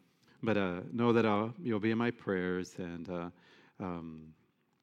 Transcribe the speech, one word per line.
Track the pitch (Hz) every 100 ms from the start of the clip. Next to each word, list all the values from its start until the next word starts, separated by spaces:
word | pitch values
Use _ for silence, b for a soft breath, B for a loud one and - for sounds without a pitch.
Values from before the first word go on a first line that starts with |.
| _ _ b b
but, | 110 101
uh, | 92 87 -
know | 113 120
that | 117 110
I'll, | 101 110 127
you'll | 160 107
be | 110
in | 113
my | 120
prayers, | 117 - 92 90 90 90 -
and, | 87 85 85
uh, | 87 85 B B B B -
um, | 95 87 82 80 80 - _ _ _ _